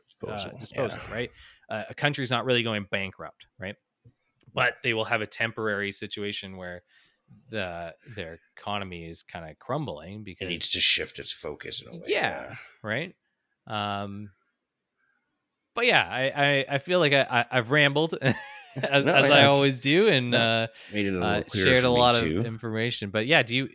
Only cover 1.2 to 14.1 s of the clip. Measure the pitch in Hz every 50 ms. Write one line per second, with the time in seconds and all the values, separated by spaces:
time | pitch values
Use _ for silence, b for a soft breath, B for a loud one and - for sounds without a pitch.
1.2 | 123 - b b b b b b b b 110 107 101 - - - 147 147 143 -
2.2 | 131 117 127 117 110 131 123 120 113 117 110 104 98 - - 98 98 92 - -
3.2 | 82 - - _ - _ _ - 92 98 104 _ _ _ _ _ _ - _ _
4.2 | _ _ _ _ _ - - 135 123 120 - - - 123 113 110 110 110 120 110
5.2 | 107 - - - 117 113 107 - 110 107 101 101 101 101 98 - 107 101 - 107
6.2 | 101 104 104 - 101 95 95 92 92 90 87 87 _ b b b b b b b
7.2 | b _ - 104 _ - 113 107 95 90 85 85 85 85 - _ _ 147 107 101
8.2 | 87 80 82 - _ _ _ - - 104 101 101 98 92 90 85 82 82 85 -
9.2 | - - - 90 82 78 76 _ - - 127 156 151 104 76 71 80 90 101 107
10.2 | 107 95 87 - 95 90 85 78 - - - 87 - - - - 78 - - -
11.2 | - - - - - 76 71 - - - - - - 58 - 170 - - 415 -
12.2 | 190 107 82 - - - 135 B B B B B B 107 110 135 170 185 - _
13.2 | _ _ _ _ _ _ _ _ _ - 110 104 104 104 101 101 101 101